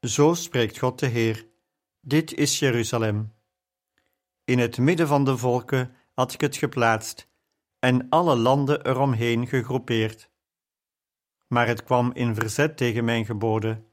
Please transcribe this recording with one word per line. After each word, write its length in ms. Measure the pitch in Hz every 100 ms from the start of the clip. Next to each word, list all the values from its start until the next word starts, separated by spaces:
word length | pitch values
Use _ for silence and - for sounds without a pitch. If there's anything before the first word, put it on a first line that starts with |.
Zo 340 | 120 110 147
spreekt 440 | 170 - 127 113 -
God 200 | 127 123
de 80 | 135
Heer: 420 | 117 113 107 - _ _ _ _ _
Dit 320 | 143 151 160
is 260 | - 143 -
Jeruzalem. 760 | 143 120 110 120 110 104 107 _ _ _ _ _ _ _ _ _ _ _
In 140 | - 123
het 200 | 117 -
midden 280 | 131 175 160
van 180 | 143
de 120 | 135 127
volken 580 | 123 123 120 131 127 _ _
had 180 | - 127
ik 80 | -
het 160 | 143 -
geplaatst 720 | 151 - 117 110 - - - _ _ _ _ _
en 300 | 127 127 123
alle 280 | 160 175 123
landen 500 | 117 139 139 147 -
eromheen 600 | 131 139 113 117 117 123
gegroepeerd. 840 | 131 117 127 - 117 110 110 _ _ _ _ _ _ _ _ _ _ _ _ _
Maar 200 | 123 120
het 180 | 117
kwam 280 | - 127 123
in 220 | 120 120
verzet 420 | 110 110 - 151 156
tegen 280 | 123 113
mijn 200 | 117 117
geboden 640 | 110 107 113 110 110 110 -